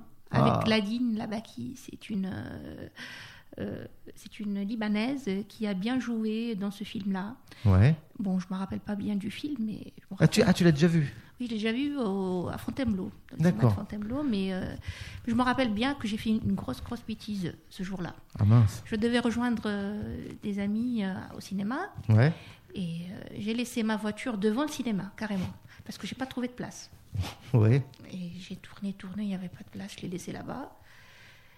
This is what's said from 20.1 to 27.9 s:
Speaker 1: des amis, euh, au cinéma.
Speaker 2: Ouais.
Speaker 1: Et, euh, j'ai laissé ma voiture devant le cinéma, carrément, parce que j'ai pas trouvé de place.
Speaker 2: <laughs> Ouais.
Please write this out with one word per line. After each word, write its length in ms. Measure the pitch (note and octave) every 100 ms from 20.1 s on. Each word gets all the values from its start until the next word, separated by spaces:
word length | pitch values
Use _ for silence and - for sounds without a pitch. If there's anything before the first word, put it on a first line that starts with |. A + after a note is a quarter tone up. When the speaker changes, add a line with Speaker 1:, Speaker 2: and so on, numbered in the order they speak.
| A#3 - -
Speaker 1:
des 160 | G#3+ G3+
amis, 440 | G3+ G#3+ B3 A#3+
euh, 100 | F#3+ F#3 - -
au 40 |
cinéma. 380 | - F#3+ G3+ C#4 G4+ - -
Speaker 2:
Ouais. 220 | A2 C#3 E3 - - - -
Speaker 1:
Et, 60 | E3+ E3 F3
euh, 260 | G3+ - -
j'ai 140 | G#3
laissé 280 | A3+ A#3+ B3
ma 140 | A3 G#3+
voiture 420 | G#3+ G#3 C4+ G#3+
devant 260 | G#3+ G#3+
le 40 | D4+
cinéma, 440 | D4+ A#3+ G3+ G3 -
carrément, 340 | G#3+ G3 F3 - - - -
parce 120 | -
que 80 | G3+
j'ai 100 | -
pas 100 | C4
trouvé 200 | - B3
de 60 |
place. 380 | B3 - - - - - -
Speaker 2:
<laughs> 380 | - - -
Ouais. 280 | A#2+ G#2+ C3+ B2+